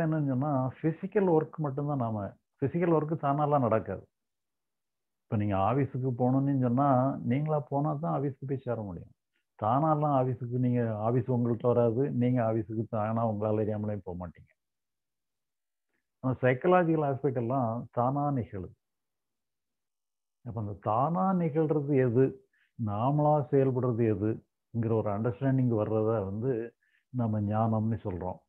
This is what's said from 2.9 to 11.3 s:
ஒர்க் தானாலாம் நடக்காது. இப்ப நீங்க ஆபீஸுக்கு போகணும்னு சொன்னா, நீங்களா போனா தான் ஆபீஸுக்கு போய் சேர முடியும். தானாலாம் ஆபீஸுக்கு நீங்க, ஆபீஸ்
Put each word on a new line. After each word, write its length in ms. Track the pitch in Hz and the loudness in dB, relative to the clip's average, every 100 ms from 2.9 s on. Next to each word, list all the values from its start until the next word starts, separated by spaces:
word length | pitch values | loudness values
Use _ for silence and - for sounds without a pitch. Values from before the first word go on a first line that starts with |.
| 160 | 2
ஒர்க் 160 | 151 160 | 0 -2
தானாலாம் 420 | 143 143 147 147 120 | 0 0 2 2 4
நடக்காது. 400 | 110 95 92 - _ _ _ _ _ _ _ _ _ _ _ | 2 0 -8 -12 _ _ _ _ _ _ _ _ _ _ _
இப்ப 140 | _ 110 | _ -4
நீங்க 140 | 104 95 98 | 0 0 0
ஆபீஸுக்கு 420 | 131 135 131 131 120 | 0 -2 -4 -4 -2
போகணும்னு 320 | 123 135 139 139 127 | 0 2 0 0 0
சொன்னா, 200 | 120 143 127 135 143 120 | 2 4 4 2 -2 -2
நீங்களா 280 | 131 156 151 143 | -2 0 -2 -2
போனா 200 | 139 151 147 | -4 -2 -2
தான் 120 | 165 151 | -4 -2
ஆபீஸுக்கு 320 | 143 - 135 | -4 -6 -8
போய் 140 | 135 127 | -6 -4
சேர 100 | 117 104 | -6 -6
முடியும். 240 | 85 - _ _ _ _ - | -10 -14 _ _ _ _ -4
தானாலாம் 520 | 107 127 160 151 151 139 | 0 2 2 2 2 2
ஆபீஸுக்கு 380 | 127 117 120 123 127 | 0 -2 -4 0 2
நீங்க, 160 | 123 117 107 110 | 2 0 -2 0
ஆபீஸ் 220 | 127 113 | 0 0